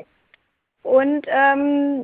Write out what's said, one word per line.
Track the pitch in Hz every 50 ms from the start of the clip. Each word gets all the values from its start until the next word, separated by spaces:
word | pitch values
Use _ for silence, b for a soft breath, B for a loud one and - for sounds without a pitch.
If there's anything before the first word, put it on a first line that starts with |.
| - - _ _ _ _ _ _ _ _ _ _ _ _ _ _ -
und, | - 254 262 269 277 294 294 294 -
ähm, | - 269 277 277 277 277 285 285 285 285 285 285 285 269